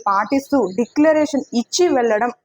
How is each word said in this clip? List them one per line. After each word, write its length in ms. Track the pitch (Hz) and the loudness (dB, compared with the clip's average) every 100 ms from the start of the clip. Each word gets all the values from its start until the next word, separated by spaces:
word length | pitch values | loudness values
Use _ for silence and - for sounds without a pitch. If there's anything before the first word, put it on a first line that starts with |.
| 202 | -2
పాటిస్తూ 500 | 196 208 277 - 277 185 185 | -2 0 -4 0 0 0 -2
డిక్లరేషన్ 680 | 233 - 311 311 294 269 - 240 | -2 2 2 2 0 -4 -4 -6
ఇచ్చి 260 | - - 359 269 | -4 0 0 0
వెళ్ళడం, 340 | 233 208 240 - | 0 0 -4 -6